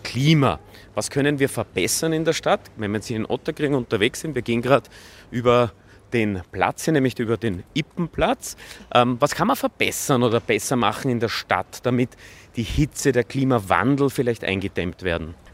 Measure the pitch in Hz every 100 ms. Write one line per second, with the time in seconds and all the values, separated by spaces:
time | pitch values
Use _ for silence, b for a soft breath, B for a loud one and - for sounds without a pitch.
0 | - 117 143 160 127 80 B B B -
1 | - 143 143 147 135 - 107 - 95 -
2 | 160 160 160 156 - 202 - - 104 107
3 | - 110 107 123 - 151 147 143 120 110
4 | 110 - 160 131 117 117 123 135 - B
5 | B B B 120 120 120 117 - b b
6 | - 120 107 95 - 95 90 - - 156
7 | 131 - 110 110 117 90 - 160 - -
8 | 165 - 170 269 - - B B B 120
9 | 123 123 143 - 190 269 262 - 95 -
10 | - 131 120 113 - 107 - 127 107 110
11 | 135 120 110 - - 92 - - 123 123
12 | 123 - B B B - 113 - 147 -
13 | 143 123 117 139 131 120 95 87 113 139
14 | 139 - 120 113 - 98 95 - 87 -
15 | 92 82 78 80 -